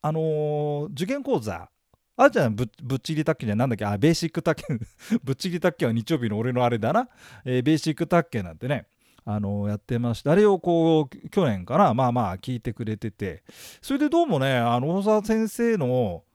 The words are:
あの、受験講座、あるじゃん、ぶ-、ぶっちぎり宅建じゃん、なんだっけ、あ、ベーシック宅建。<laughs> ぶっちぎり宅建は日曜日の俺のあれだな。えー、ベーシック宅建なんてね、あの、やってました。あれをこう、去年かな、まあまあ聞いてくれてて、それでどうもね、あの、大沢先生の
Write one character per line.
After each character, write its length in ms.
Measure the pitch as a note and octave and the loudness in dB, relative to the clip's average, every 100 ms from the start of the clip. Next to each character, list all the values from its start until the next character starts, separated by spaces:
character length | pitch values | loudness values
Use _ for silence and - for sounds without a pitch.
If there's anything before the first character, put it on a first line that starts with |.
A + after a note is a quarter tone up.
あ 80 | D3+ | -2
の、 760 | D#3+ D#3+ D3+ D3+ D3+ D3 D3 D3+ | -2 -2 -2 -2 -2 -2 -4 -6
受 160 | C#3 F#3 | -6 -4
験 160 | C#4 | -4
講 160 | C#4 G3+ | -2 -2
座、 300 | G#2+ E2+ F2+ _ _ _ _ - | -2 -8 -12 _ _ _ _ 4
あ 100 | C4+ | 4
る 60 | |
じ 80 | A3+ | 6
ゃ 80 | B2+ | 0
ん、 80 | G#2 | 0
ぶ-、 140 | B2 _ | -4 _
ぶ 140 | C3 C3 | -8 -6
っ 20 | |
ち 140 | - | -4
ぎ 40 | D3+ | -2
り 80 | D#3 | -2
宅 140 | D3+ | -2
建 80 | C3 | -2
じ 40 | |
ゃ 20 | G#2 | 0
ん、 20 | |
な 80 | C3 | 0
ん 40 | |
だ 40 | |
っ 40 | G#2 | 0
け、 80 | G#2 | -2
あ、 120 | G2+ | 2
ベ 140 | D3 | 2
ー 20 | |
シ 140 | E3 E3 | 2 -2
ッ 40 | |
ク 100 | - | -2
宅 220 | E3+ D3+ | -2 -2
建。 160 | - C3 - _ | -4 -6 -8 _
<laughs> 220 | - A3+ | -4 -4
ぶ 100 | B2+ | -2
っ 20 | C3 | -6
ち 140 | F#3 | -4
ぎ 60 | E3+ | 0
り 40 | |
宅 200 | F3+ - | -2 0
建 80 | B2+ | 0
は 60 | |
日 160 | A2+ G#2+ | 0 0
曜 80 | D#3+ | -2
日 100 | A#2 | 0
の 80 | G#2 | -2
俺 160 | A#2+ | -2
の 100 | B2 | 2
あ 60 | A#2+ | 2
れ 80 | A#2 | 2
だ 160 | A2 | 2
な。 160 | G3 B3 _ - - | 0 -2 _ -20 -12
え 160 | B2+ B2+ | -2 0
ー、 40 | |
ベ 120 | B2+ D#3 | 2 2
ー 20 | |
シ 140 | D#3+ | 0
ッ 40 | D3 | -4
ク 100 | E3 | 2
宅 240 | E3+ E3 | 2 2
建 140 | A#2 | -6
な 100 | F2+ | -6
ん 40 | E2 | -8
て 100 | B2+ | -6
ね、 180 | C#3 - _ _ _ - | -6 -6 _ _ _ -6
あ 140 | G#2 | -4
の、 280 | G2+ G2+ G2+ | -2 -2 -2
や 80 | G#2 | -4
っ 40 | |
て 180 | - A#2+ | -4 -2
ま 160 | A#2+ | -2
し 80 | A2 | -2
た。 100 | C#3+ | 2
あ 40 | F3 | 6
れ 100 | G#3 | 6
を 140 | F#3 | 4
こ 500 | F3 E3+ E3 D#3+ C#3 | 2 2 4 4 0
う、 180 | - - | -8 -4
去 160 | - D#3 | 0 2
年 200 | G2 F2 | 0 -2
か 120 | C#3 | 2
な、 160 | F#3 | 4
ま 140 | A#2+ B2+ | 4 2
あ 40 | |
ま 200 | B2 G#2 | 2 -2
あ 60 | F#2+ | -4
聞 200 | - B2 | -6 -6
い 40 | |
て 120 | A#2+ | -6
く 120 | - A2 | -6 -6
れ 120 | A2 | -4
て 120 | A2+ | -8
て、 340 | - G2 D#2+ - - - - | -6 -8 -8 -18 -20 -20 -20
そ 120 | - | -4
れ 60 | C4+ | 0
で 100 | D4 | 2
ど 140 | E4 | 2
う 40 | E4 | 2
も 100 | D3+ | 2
ね、 180 | C3+ B2+ | 2 2
あ 220 | A#2 A#2+ | 2 0
の、 160 | C#3 F#3 | 0 0
大 80 | |
沢 200 | G3+ G#3+ | 2 2
先 240 | G#3+ A3 A3 | 2 0 0
生 300 | - A#3 G#3+ | 0 0 2
の 460 | B2+ B2+ A2 E2 _ | 0 0 0 -4 _